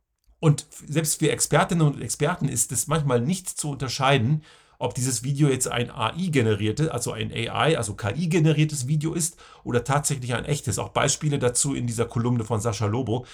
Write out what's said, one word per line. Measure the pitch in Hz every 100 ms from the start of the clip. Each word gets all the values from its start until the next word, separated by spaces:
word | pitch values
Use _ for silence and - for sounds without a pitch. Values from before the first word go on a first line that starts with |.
| _ _ _ _
Und | 160 151 -
f-, | - -
selbst | 147 151 -
für | 156
Expertinnen | - - 147 190 170 151
und | 135
Experten | 120 - 147 175 147
ist | 110 -
es | 110 -
manchmal | 127 143 120
nicht | 123 185 -
zu | - 151
unterscheiden, | 139 127 - 135 139 110 156 - - _ _
ob | 127
dieses | - 127 113
Video | 123 139 151
jetzt | 127 -
ein | 123 120
A | - 113 160
I | 185
generierte, | 139 113 104 107 107 151
also | 123 120
ein | 107 110
A | - 113 104 131
I, | 147
also | 104
K | 98 104
I | 143 175
generiertes | 170 160 151 156 151 123
Video | 156 156
ist | 175 160 - - -
oder | - 120
tatsächlich | 117 143 147 131 123
ein | 117
echtes. | - 147 - 104
Auch | -
Beispiele | - 127 - 151 143
dazu | 123 120 143
in | 131 120
dieser | 110
Kolumne | 113 120 117 123
von | 107 113
Sascha | 117 104
Lobo. | 107 113 127 120 -